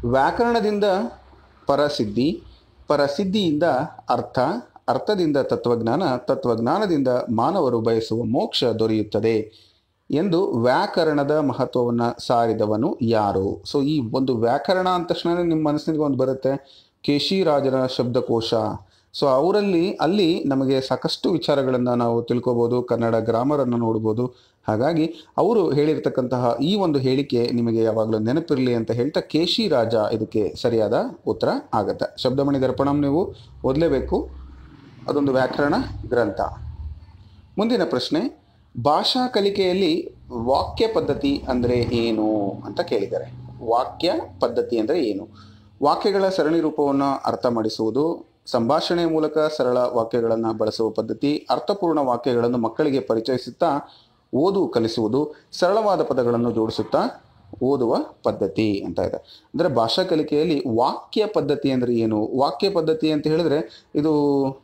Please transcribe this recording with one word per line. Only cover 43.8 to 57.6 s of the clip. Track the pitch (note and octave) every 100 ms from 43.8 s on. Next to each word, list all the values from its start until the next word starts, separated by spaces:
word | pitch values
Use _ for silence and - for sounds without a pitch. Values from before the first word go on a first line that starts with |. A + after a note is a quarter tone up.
| B2+ - E3 C4 - -
ಪದ್ಧತಿ | C3 A#2+ - A#2
ಅಂದ್ರೆ | A2 E3+
ಏನು? | A#2+ G2 G#2 - - - - -
ವಾಕ್ಯಗಳ | C#3+ E3+ G#3+ G3 F#3+
ಸರಣಿ | F#3 D3 E3
ರೂಪವನ್ನು | D#3 D3+ C#3+ C#3 C#3 C3+
ಅರ್ಥ | - A2+ B2+
ಮಾಡಿಸುವುದು, | A#2 A2 - A2 A#2 D#3 E3+ - _ -
ಸಂಭಾಷಣೆಯ | B2 A#2 D3+ E3+ F3 E3+
ಮೂಲಕ | D#3 D3+ D#3
ಸರಳ | D#3 D#3 B2+ B2
ವಾಕ್ಯಗಳನ್ನ | B2 A#2+ A2+ B2 A2+ A2+ A2+
ಬಳಸುವ | A2+ A2 - A2+
ಪದ್ಧತಿ, | G#2+ A2 A#2 C#3+ D3+ -
ಅರ್ಥಪೂರ್ಣ | B2 - G3+ E3+ D#3
ವಾಕ್ಯಗಳನ್ನು | C3+ A#2+ D3 A#2+ A#2 B2
ಮಕ್ಕಳಿಗೆ | A2+ - D3+ C3+
ಪರಿಚಯಿಸುತ್ತಾ | - A2+ A2+ B2+ B2 A#2+ E3+ C#3+ - - _ _ _
ಓದು | B2 E3+ G3 C#3
ಕಲಿಸುವುದು, | A#2+ A2+ A#2 G#2+ B2+ D3 - _
ಸರಳವಾದ | - F3+ G#3 G#3 F3+
ಪದಗಳನ್ನು | D#3 B2+ A#2+ A#2+ A#2+
ಜೋಡಿಸುತ್ತಾ | A2+ A2 - G#2+ C#3+ A3+ - _ _ - -